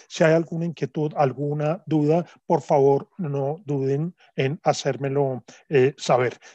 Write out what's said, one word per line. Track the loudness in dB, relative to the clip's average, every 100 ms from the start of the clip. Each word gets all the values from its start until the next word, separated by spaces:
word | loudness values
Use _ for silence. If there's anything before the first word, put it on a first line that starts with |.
| -8
si | 0
hay | 4
alguna | 4 0 -4
inquietud, | -6 -6 -6 -4 -4
alguna | 0 0 0 -4 -2 -4 -4 -2
duda, | 0 2 0 -2 -8 -2
por | -2
favor, | 2 4 4 2 -2 -8
no | -6 -4 -4 -6
duden | -6 -4 -2 -2 -4 -8 _
en | -4 -4 -2
hacérmelo, | -2 -2 -2 -4 -4 -2 -2 -4 -12 -20 -2
eh, | 2 2 0
saber. | 0 2 0 -4 -18